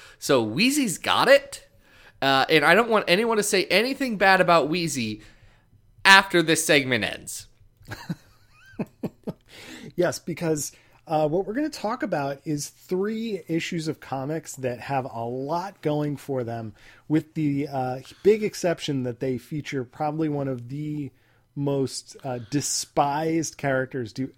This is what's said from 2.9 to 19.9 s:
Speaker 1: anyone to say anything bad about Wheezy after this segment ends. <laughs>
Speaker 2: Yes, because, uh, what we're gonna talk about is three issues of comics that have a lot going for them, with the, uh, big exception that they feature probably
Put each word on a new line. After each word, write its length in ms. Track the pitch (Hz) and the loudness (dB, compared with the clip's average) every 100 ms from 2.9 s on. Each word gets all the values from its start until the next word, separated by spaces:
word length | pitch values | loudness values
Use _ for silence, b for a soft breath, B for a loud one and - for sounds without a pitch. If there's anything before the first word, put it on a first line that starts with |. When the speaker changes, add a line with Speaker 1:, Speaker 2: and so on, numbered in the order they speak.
| 214 - | 2 2
Speaker 1:
anyone 300 | 180 233 220 | 2 2 0
to 60 | |
say 200 | 202 196 - | 0 0 2
anything 460 | 185 247 269 262 202 | 2 0 -4 -6 0
bad 240 | 196 185 | 4 4
about 260 | 175 165 143 | 6 4 4
Wheezy 540 | 180 165 135 113 104 b b b b b _ _ _ | 0 -2 -2 -4 -6 b b b b b _ _ _
after 400 | 190 196 196 175 | 8 8 8 2
this 220 | 160 160 - | 4 2 4
segment 400 | 147 131 120 101 | 2 4 0 -2
ends. 420 | - 98 - - _ _ _ - | -6 -12 -16 -16 _ _ _ -18
<laughs> 1000 | - - - _ _ _ _ 1077 - - - - _ - - _ B B B 170 - | -16 -12 -12 _ _ _ _ -20 -12 -12 -8 -12 _ -14 -14 _ B B B -14 -2
Speaker 2:
Yes, 240 | 170 - | -2 -2
because, 520 | - 151 170 156 - b b b - | -8 -6 -2 -2 -4 b b b -4
uh, 200 | 156 156 | 0 0
what 180 | 170 196 | 0 -2
we're 80 | |
gonna 160 | 226 302 | -4 -4
talk 340 | - 208 247 | -4 -6 -4
about 360 | 247 165 139 139 165 | -4 -4 -4 -6 -6
is 240 | 147 - | -6 -6
three 720 | _ - 185 202 220 226 190 - | _ -6 -4 -2 -4 -6 -8 -4
issues 400 | 165 - 175 156 | -4 -2 -6 -6
of 120 | - | -8
comics 560 | - 135 135 160 - - | -8 -8 -6 -6 -8 -8
that 220 | 127 120 | -6 -6
have 260 | - 139 127 | -4 -4 -4
a 180 | 117 117 | -8 -8
lot 560 | 127 139 170 196 196 | -6 -4 -4 -6 -6
going 340 | 156 147 147 139 | -4 -2 -2 -4
for 260 | - 131 | -6 -6
them, 300 | 113 117 113 - b b b | -4 -8 -10 -14 b b b
with 260 | 156 151 | -2 -2
the, 340 | 160 147 139 143 | -4 -2 -2 -4
uh, 320 | 135 127 131 - - | -4 -4 -6 -12 -2
big 200 | 190 214 | 2 2
exception 600 | 208 - 180 160 - 135 | 0 -2 -2 -2 -4 -4
that 160 | 123 120 | -4 -4
they 180 | 135 123 | -4 -6
feature 460 | - 151 - 139 | -6 -10 -8 -8
probably 460 | 120 | -8